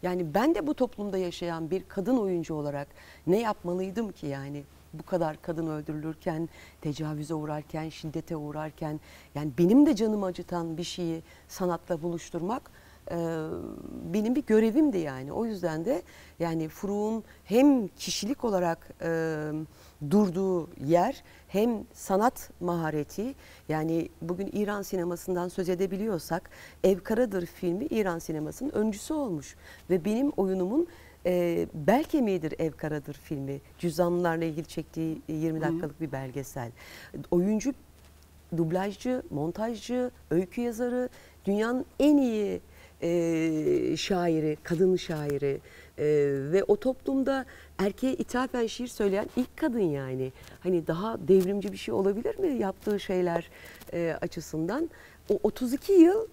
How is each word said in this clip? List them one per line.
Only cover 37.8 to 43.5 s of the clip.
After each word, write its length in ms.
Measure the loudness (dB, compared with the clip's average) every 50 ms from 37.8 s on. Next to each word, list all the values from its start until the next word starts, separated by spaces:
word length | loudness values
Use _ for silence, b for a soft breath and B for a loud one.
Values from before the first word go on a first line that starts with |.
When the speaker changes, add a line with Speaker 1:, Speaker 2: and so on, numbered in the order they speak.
| -12 -20 -20 -20 -20 -20 -20 -20 -20 -20 -20 -20 -14 -8 -2
Speaker 1:
dublajcı, 640 | -2 0 0 0 -2 -2 -2 -6 -6 -4 -4 -4 -4 -4 -6
montajcı, 800 | -6 -4 -4 -4 -4 -4 -4 -4 -4 -8 -6 -6 -4 -2 -2 -4 -6 -12 -6 -2
öykü 300 | 0 0 0 -2 -4 -4
yazarı, 480 | -4 -4 -2 -2 -2 -2 0 -2 -2 -4 B B B B B B -2
dünyanın 400 | 0 2 2 2 0 0 -2 -4 -6 0 4
en 180 | 6 8 8
iyi, 440 | 8 6 4 2 0 0 0 -2 -4 -6 B B B B B B -4 -2
e, 920 | 0 2 2 2 2 2 2 2 2